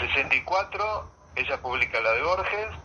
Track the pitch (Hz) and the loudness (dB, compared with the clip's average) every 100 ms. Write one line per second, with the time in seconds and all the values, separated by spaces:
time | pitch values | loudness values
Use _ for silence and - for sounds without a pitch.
0 | 123 139 135 131 - 190 196 196 214 214 | 0 0 2 0 2 0 0 -2 -2 -2
1 | - - - 131 127 135 127 127 120 117 | -6 -16 -10 -6 -2 -2 -2 0 0 2
2 | 113 113 156 185 185 202 214 - | 4 4 2 0 0 -2 -4 -8